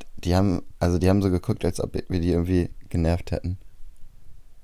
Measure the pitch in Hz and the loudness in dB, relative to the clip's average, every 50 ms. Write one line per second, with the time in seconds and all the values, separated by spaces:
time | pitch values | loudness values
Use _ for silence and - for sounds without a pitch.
0 | - - - - - 87 87 92 98 101 87 - - - - - 90 87 90 87 | -2 -10 -10 -4 0 2 4 4 4 4 2 0 -2 -6 -4 -2 0 2 2 4
1 | 87 92 95 101 95 98 90 87 - - 110 - - 85 - - - 117 - - | 4 6 6 6 4 4 2 0 0 -2 -2 0 0 -2 0 -2 -4 -4 -4 -6
2 | - - - - 85 87 82 85 87 87 92 87 85 - - - - - - 87 | -4 -2 -2 0 2 2 2 2 2 4 4 2 2 0 -2 -10 -10 -4 -2 0
3 | 82 82 85 85 - - 85 - - 87 92 - - - - - - - - - | 2 2 2 0 0 -2 -4 -4 -2 -4 -6 -6 -10 -14 -12 -12 -12 -12 -10 -12
4 | - - - - - - - - - - - - | -14 -14 -14 -14 -14 -12 -12 -14 -14 -16 -18 -18